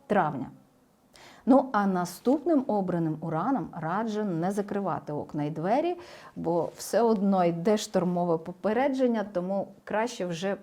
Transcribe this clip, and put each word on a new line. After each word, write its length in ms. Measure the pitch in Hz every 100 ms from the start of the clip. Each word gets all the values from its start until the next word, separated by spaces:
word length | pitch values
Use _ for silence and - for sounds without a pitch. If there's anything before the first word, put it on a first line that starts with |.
| -
травня. 400 | 208 156 139 - - _ _ _ _ _ - - - -
Ну, 240 | 269 269
а 160 | 208 196
наступним 760 | 180 175 - 240 294 349 302 254
обраним 500 | 208 185 170 165 156
уранам 480 | 165 160 214 262 151
раджу 500 | 170 156 190 226 208
не 280 | 208 160 175
закривати 640 | 208 202 202 190 143 -
окна 300 | 147 - 151
і 60 | 147
двері, 480 | 160 175 254 339 349 - - - 170
бо 340 | 165 170 - -
все 260 | - 196
одно 440 | 233 220 196 190 175
йде 320 | 170 175 214
штормове 600 | - 190 180 175 175 160
попередження, 880 | 170 - 196 220 277 262 247 226 196
тому 340 | 175 180 196 - -
краще 420 | - 208 240 - 180
вже 320 | 165 190 202